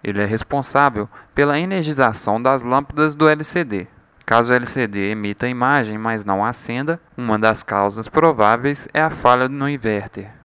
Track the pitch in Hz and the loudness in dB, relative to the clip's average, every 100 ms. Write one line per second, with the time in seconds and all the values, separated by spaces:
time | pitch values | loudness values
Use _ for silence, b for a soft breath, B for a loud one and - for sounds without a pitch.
0 | - 101 104 110 - 139 131 147 143 110 | -4 -2 -2 -2 -2 -4 0 2 2 0
1 | 104 B B - 143 147 180 190 156 143 | -8 B B 0 2 2 -2 -2 -4 2
2 | 127 104 - 110 127 135 120 131 143 147 | 2 2 -2 0 2 0 2 0 0 -2
3 | 156 147 156 151 151 180 151 101 92 _ | -2 4 2 2 0 -4 -2 -6 -8 _
4 | _ _ - 117 120 123 120 139 117 101 | _ _ 2 4 4 2 0 -4 -4 -2
5 | 98 107 104 101 123 123 123 143 110 107 | -4 -4 -6 -4 -4 -2 0 2 0 -4
6 | 110 110 101 98 107 123 - 120 147 170 | -4 -4 -2 -2 0 -4 -6 -6 -4 -6
7 | _ - 123 107 110 110 - 101 101 104 | _ -8 -2 2 2 2 -2 0 0 -2
8 | 113 - 165 127 104 117 135 143 - - | -4 2 2 4 4 4 0 -4 -4 -2
9 | 156 151 - 123 127 139 139 143 110 107 | -2 2 4 4 2 -2 -4 -2 -2 -2
10 | 101 - 101 - _ | -4 -14 -16 -18 _